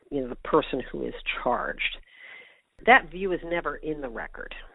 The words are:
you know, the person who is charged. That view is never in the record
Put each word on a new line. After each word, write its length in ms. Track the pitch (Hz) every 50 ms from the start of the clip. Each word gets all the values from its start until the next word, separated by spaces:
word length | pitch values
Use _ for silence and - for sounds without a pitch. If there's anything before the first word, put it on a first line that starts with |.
| _ -
you 120 | 143 143 127
know, 60 | 120
the 80 | 123
person 440 | - - - - 151 - - - 131 120 -
who 140 | - 143 127
is 80 | 120 - - - - - - -
charged. 560 | 127 120 98 82 67 - - - - - - - - - - - - - - - - - _ _ _ _ - -
That 240 | 226 247 254 - - 160
view 200 | 185 196 190 175
is 80 | 160 -
never 320 | 170 170 170 156 151 147
in 240 | - - 156 156 147
the 80 | 139 123
record 460 | 113 104 - - - - - - - - - -